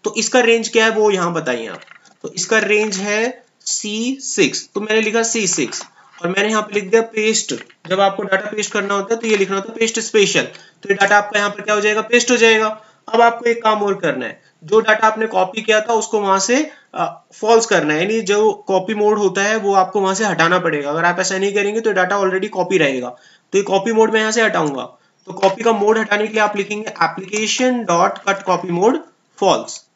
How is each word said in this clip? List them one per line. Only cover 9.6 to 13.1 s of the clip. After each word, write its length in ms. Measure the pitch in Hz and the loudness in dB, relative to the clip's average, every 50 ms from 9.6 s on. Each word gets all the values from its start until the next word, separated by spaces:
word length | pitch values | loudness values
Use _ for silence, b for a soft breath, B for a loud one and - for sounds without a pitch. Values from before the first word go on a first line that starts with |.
| 196 - | -6 -8
है 60 | - | -4
paste 220 | 226 226 226 - 226 | -2 -2 -2 -2 -4
special। 440 | 220 - - 220 202 180 - 160 117 - B B B B B B - | -6 0 2 2 4 4 2 -2 -2 -2 B B B B B B -4
तो 60 | 196 | -4
ये 40 | 196 | 0
data 240 | 196 196 196 208 | 2 4 4 4
आपका 220 | 208 208 - 220 208 | 4 2 2 -2 -2
यहाँ 120 | 208 202 | -2 -2
पर 100 | 202 202 | -4 -6
क्या 140 | 185 208 214 | -4 -2 -2
हो 60 | 208 | 0
जाएगा? 200 | 202 214 214 220 | 0 0 0 -2
paste 300 | 214 220 240 240 - - | -4 -6 -8 -8 -2 0
हो 60 | 247 | 2
जाएगा। 300 | 220 226 226 220 214 220 214 214 B B B B B B - | 4 4 4 4 4 2 -2 -4 B B B B B B -2